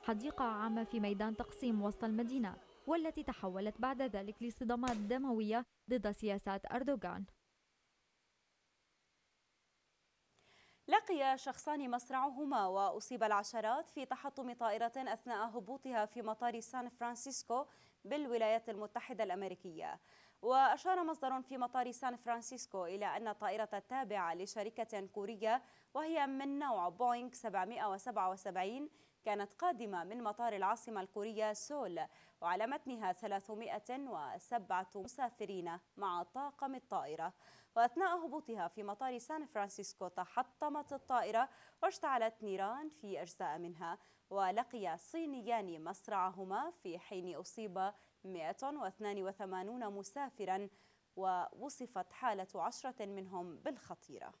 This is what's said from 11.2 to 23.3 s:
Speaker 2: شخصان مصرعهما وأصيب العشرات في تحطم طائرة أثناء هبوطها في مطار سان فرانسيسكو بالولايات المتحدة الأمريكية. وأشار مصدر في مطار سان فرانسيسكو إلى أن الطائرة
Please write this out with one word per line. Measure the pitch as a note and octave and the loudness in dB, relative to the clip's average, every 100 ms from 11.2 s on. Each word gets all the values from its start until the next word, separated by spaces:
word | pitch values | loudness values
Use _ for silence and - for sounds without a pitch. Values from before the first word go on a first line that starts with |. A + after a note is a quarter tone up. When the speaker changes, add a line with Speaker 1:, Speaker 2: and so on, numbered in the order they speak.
| C4+ C4 | 4 4
Speaker 2:
شخصان | - B3+ - D4 C4+ | 0 -4 -2 0 0
مصرعهما | B3 - C4 C4+ C4 D4 C4 F#3+ | -2 0 0 2 0 0 4 4
وأصيب | F#3+ G3 G3+ - B3 | 4 2 2 -4 0
العشرات | G#3+ G#3 G#3 A#3 G#3+ B3+ E4 | 4 4 2 0 2 2 0
في | - C4 | -6 -4
تحطم | B3+ C#4 C4+ B3 | -4 -4 -6 -6
طائرة | A#3+ A#3 G#3+ A#3 C4 | 0 2 2 0 0
أثناء | - A3+ - A3+ A3+ A3+ | -2 -4 -2 -2 0 -2
هبوطها | G3 C4+ C4 A#3+ G#3+ | -6 -8 -2 0 0
في | A#3+ | 0
مطار | A3 G#3+ A#3+ A3+ | -4 0 0 -2
سان | A3 B3+ B3 | -4 -6 -6
فرانسيسكو | A#3+ A#3+ A#3 C#4 C4 - A#3+ D4 - - _ F#3+ | -4 -4 -4 -4 -6 0 0 0 -8 -20 _ -4
بالولايات | C#4+ C#4+ A#3 A3 A3+ A3+ | -2 2 4 4 4 2
المتحدة | G#3 G#3 A#3+ - A3+ | -6 -4 -6 -6 -2
الأمريكية. | G#3 F3+ F#3+ F#3 F#3 D#3+ D#3+ E3 _ - - _ | 0 0 -2 -6 -10 -8 -8 -8 _ -20 -20 _
وأشار | G#3+ C4 C4+ B3 F4 F#4 | 4 8 8 8 4 4
مصدر | E4 D#4+ C4 C4 | 4 0 0 -2
في | B3+ C4 | -4 -2
مطار | B3 B3+ B3 | 0 0 0
سان | A#3+ C4 B3 | 0 -4 -2
فرانسيسكو | - A#3 A3+ B3+ - F#3+ F3 | -2 -2 -2 -8 -6 -4 -2
إلى | G3 G3+ | -2 0
أن | D#3+ | 0
الطائرة | A3+ | -2